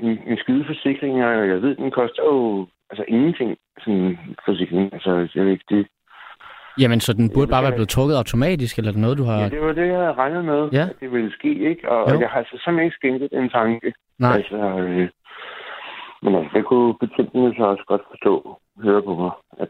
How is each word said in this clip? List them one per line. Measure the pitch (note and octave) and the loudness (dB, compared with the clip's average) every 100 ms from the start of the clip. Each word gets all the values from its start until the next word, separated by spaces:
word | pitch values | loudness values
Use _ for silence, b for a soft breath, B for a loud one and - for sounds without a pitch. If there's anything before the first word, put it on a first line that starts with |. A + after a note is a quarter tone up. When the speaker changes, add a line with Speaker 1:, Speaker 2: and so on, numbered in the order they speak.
Speaker 1:
en, | A#2 A2 - | -2 -2 -2
en | A2 | -4
skide | - C3 C#3 | 0 -2 -2
forsikring, | D3+ C#3 C#3 C#3+ B2+ A#2+ | -4 -2 -2 -2 0 2
og | A2+ G2+ | 2 2
jeg | F#2 | 2
ved, | C3 C3+ | 0 0
den | C3+ | -2
koster | C3 A#2 - | 0 -2 0
jo, | D#3 C#3 A#2 G2 F#2 _ _ | 2 2 2 -2 -6 _ _
altså, | G#2 - | -10 -2
ingenting, | A2+ D3+ E3+ A#2 - _ - | 2 2 0 -4 -6 _ -10
sådan | - G2 | -2 0
en | F#2 F2 D#2+ - - | 0 -2 -10 -8 -4
forsikring. | F2+ F2+ F2 G2 | -2 0 0 -2
Altså, | F2+ F#2+ F2+ E2+ - | -2 -2 0 0 0
jeg | G2 | 0
ved | |
ikke, | F#2+ - | 0 0
det | G#2 G2+ _ B B B B B B B - | 0 0 _ B B B B B B B 0
Speaker 2:
Jamen, | B2+ A#2 | 2 4
så | - | 2
den | A2 A2+ | 2 2
burde | C3+ | 2
Speaker 1:
Ja, | C#3 | 2
det | |
Speaker 2:
bare | C3 | 2
være | C3+ | 2
Speaker 1:
kan | A#2+ | 0
Speaker 2:
blevet | G#2 | 0
trukket | C3+ C#3 C#3+ | 2 2 2
automatisk, | A2+ A#2 D3+ F3 A#2+ - | 0 0 0 0 -2 -2
eller | A2 | -2
er | |
det | G#2 | 0
noget, | A2 C#3+ | 2 2
du | |
har | A#2+ G#2+ | 0 0
Speaker 1:
Ja, | G2+ | 0
det | D3+ | 0
var | D#3 | -2
det, | D#3 F3 | 0 0
jeg | F3+ | 2
havde | F3 | 0
regnet | C3 C3+ E3+ E3 | 0 0 -2 0
med, | D3 D3+ | 0 2
Speaker 2:
Ja. | C3+ F3+ | 0 0
Speaker 1:
at | - | -4
det | C3 | -4
ville | B2 A2 | -2 -2
ske, | - D3 D3 D3+ | -2 -2 0 -2
ikke? | E3 - | -2 0
Og, | A#2 A2 | 0 2
Speaker 2:
Jo. | D3 | 2
Speaker 1:
og | |
jeg | A#2 | 0
har | C3+ | -2
altså | A2+ - | -6 -6
simpelthen | E3+ E3+ E3+ | -2 0 0
ikke | - | 0
skænket | C3+ B2+ C#3 | -2 -2 -4
en | C3+ B2+ | -2 -2
tanke. | B2 A2 A#2 G2+ - _ - | 0 0 0 -4 -8 _ -2
Speaker 2:
Nej. | B2 A2 | 2 2
Speaker 1:
Altså, | - G#2 | 0 -4
øh, | G2+ F#2+ F2+ F2+ F2+ - B B B B B B B B B B | -2 -2 0 0 -2 -4 B B B B B B B B B B
men | - F#2+ | 0 0
altså, | D#2 G#2+ | 0 -2
det | G#2+ | 2
kunne | B2 A#2+ A2+ | 4 4 2
betjentene | A#2 - A2+ B2 B2 A2+ | -2 -2 -2 2 2 2
så | |
også | G#2 G2 - | 0 0 -2
godt | G2 - | -4 -4
forstå, | - G2+ F2 - - _ - | -2 2 2 0 -16 _ -4
høre | G#2+ G2+ | 2 2
på | G2 E2+ | 2 -2
mig, | F2+ - _ - | -4 -6 _ -10
at... | - | -8